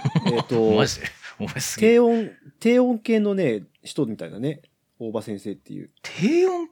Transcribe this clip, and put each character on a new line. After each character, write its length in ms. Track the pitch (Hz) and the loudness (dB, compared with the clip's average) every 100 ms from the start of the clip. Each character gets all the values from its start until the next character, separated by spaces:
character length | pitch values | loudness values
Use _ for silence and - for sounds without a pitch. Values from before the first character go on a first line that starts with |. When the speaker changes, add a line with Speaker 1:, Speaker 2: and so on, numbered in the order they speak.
| - 156 156 | 0 0 0
Speaker 1:
ー 160 | 117 - | -2 0
と、 240 | 117 110 | 2 4
Speaker 2:
<laughs> 80 | 107 | 4
マ 80 | 131 | 2
ジ？ 140 | - - - - - | -2 -10 -14 -20 -10
お 60 | 104 | -10
前 120 | 135 | -8
す 220 | - - | -8 2
げ 60 | 220 | 4
え。 20 | |
Speaker 1:
低 40 | 233 | 6
温、 320 | 233 233 202 - - _ | 4 2 -2 -10 -20 _
低 180 | 226 247 | 2 4
温 200 | 247 226 | 2 0
系 180 | - 220 | 0 0
の 160 | 208 | 2
ね、 300 | 196 151 107 - _ | 0 0 -2 -6 _
人 240 | - - 117 | -10 -4 -4
み 100 | 104 | -4
た 100 | 82 | -10
い 40 | |
な 80 | 92 | -6
ね。 240 | 139 147 _ _ _ _ | -6 -6 _ _ _ _
大 100 | 113 | -8
場 120 | 107 | -8
先 180 | 110 101 | -8 -10
生 100 | 104 | -10
っ 60 | 95 | -12
て 160 | - | -14
い 100 | 98 | -16
う。 80 | - _ | -16 _
Speaker 2:
低 460 | - - 202 339 370 | -16 -2 0 2 2
温 220 | 359 330 | 0 -8